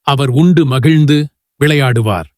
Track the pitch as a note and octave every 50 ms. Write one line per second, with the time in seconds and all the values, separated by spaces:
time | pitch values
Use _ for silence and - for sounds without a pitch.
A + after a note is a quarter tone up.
0 | _ D3 C#3 C3 C#3 C3 B2 C#3 E3 F3+ F3+ D#3 D#3+ C3 B2+ C3 A#2+ D#3 D#3+ D#3
1 | D3+ C#3 D3+ D3 D3+ D3 _ _ _ _ _ _ C#3+ D3+ D3+ D3 C3+ B2+ A#2 A#2
2 | A2 A2 G2+ F2 D#2+ - _